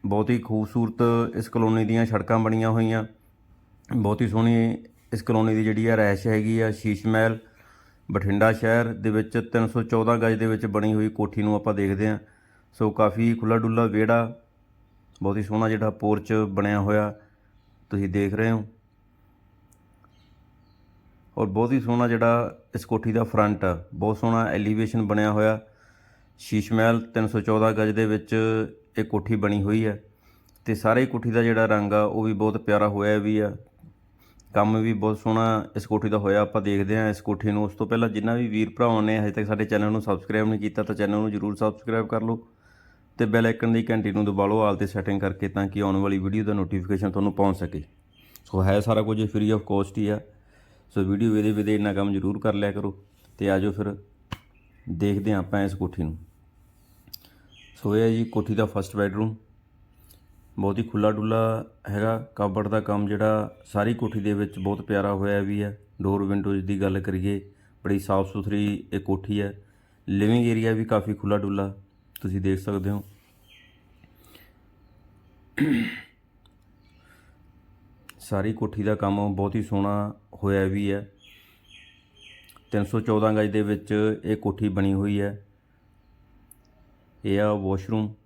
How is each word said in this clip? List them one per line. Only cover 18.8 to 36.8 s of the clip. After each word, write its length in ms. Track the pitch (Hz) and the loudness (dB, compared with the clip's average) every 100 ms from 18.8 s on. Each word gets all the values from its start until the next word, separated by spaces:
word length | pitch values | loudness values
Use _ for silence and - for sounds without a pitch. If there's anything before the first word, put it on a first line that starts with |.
| _ _ _ _ _ _ _ _ _ _ _ _ _ _ _ _ _ _ _ _ _ _ _ _ _ - | _ _ _ _ _ _ _ _ _ _ _ _ _ _ _ _ _ _ _ _ _ _ _ _ _ -4
ਔਰ 100 | 104 | -2
ਬਹੁਤ 240 | 98 120 | 0 2
ਹੀ 80 | 131 | 0
ਸੋਹਣਾ 280 | 113 120 120 | 0 0 2
ਜਿਹੜਾ 520 | 113 117 120 113 - _ 104 | 2 2 2 -2 -10 _ -10
ਇਸ 100 | - | -4
ਕੋਠੀ 260 | 110 113 | -2 0
ਦਾ 120 | 110 | 0
ਫਰੰਟ 420 | 113 110 104 98 95 | 0 2 2 2 0
ਆ, 200 | 85 90 | -2 -6
ਬਹੁਤ 240 | - 101 107 | -4 -2 0
ਸੋਹਣਾ 280 | 117 113 110 | 0 2 0
ਐਲੀਵੇਸ਼ਨ 560 | 87 104 107 110 117 | 0 0 0 0 0
ਬਣਿਆ 300 | 104 107 107 | 0 2 2
ਹੋਇਆ। 280 | 107 107 110 - _ _ _ _ _ _ _ | 4 2 2 -6 _ _ _ _ _ _ _
ਸ਼ੀਸ਼ 360 | - 107 92 | -4 -2 0
ਮਹਿਲ 280 | 113 113 117 | 2 4 2
ਤਿੰਨ 260 | 113 117 110 | 0 -2 0
ਸੌ 120 | 110 | -2
ਚੌਦਾਂ 320 | 104 107 110 | 0 2 4
ਗਜ 160 | 107 107 | 2 0
ਦੇ 160 | 107 110 | 2 0
ਵਿੱਚ 300 | 107 107 113 110 110 110 - _ - | 0 0 0 2 0 -4 -10 _ -6
ਇਹ 60 | |
ਕੋਠੀ 320 | 110 104 95 110 | -2 -4 -2 0
ਬਣੀ 280 | 101 104 | 0 0
ਹੋਈ 220 | 98 110 110 | 0 0 0
ਹੈ 180 | 104 - _ _ _ _ _ - | -4 -12 _ _ _ _ _ -6
ਤੇ 100 | 107 | 0
ਸਾਰੇ 300 | 110 117 135 | 2 4 2
ਕੋਠੀ 260 | 120 117 | 0 0
ਦਾ 120 | 117 | 2
ਜਿਹੜਾ 220 | 117 113 110 | 4 4 4
ਰੰਗ 280 | 107 104 | 2 2
ਆ 100 | 107 | 2
ਉਹ 200 | 104 110 | 2 0
ਵੀ 100 | 110 | -2
ਬਹੁਤ 240 | 101 107 107 | 0 0 0
ਪਿਆਰਾ 300 | - 104 104 | 0 2 2
ਹੋਇਆ 300 | 101 104 107 | 2 2 2
ਵੀ 220 | 104 107 | 2 0
ਆ, 160 | 104 - - _ - _ _ _ _ - - | 0 -4 -16 _ -20 _ _ _ _ -20 -4
ਕੰਮ 240 | 104 104 110 | 0 2 2
ਵੀ 160 | 110 | 0
ਬਹੁਤ 260 | 110 107 107 | 0 0 0
ਸੋਹਣਾ 480 | 113 110 113 110 - 107 | 0 2 2 0 -2 -10
ਇਸ 120 | - | -2
ਕੋਠੀ 220 | 107 107 | -2 0
ਦਾ 80 | 104 | 0
ਹੋਇਆ। 240 | 101 101 | 2 2
ਆਪਾਂ 200 | 104 - | 2 0
ਦੇਖਦੇ 360 | 98 98 | 0 0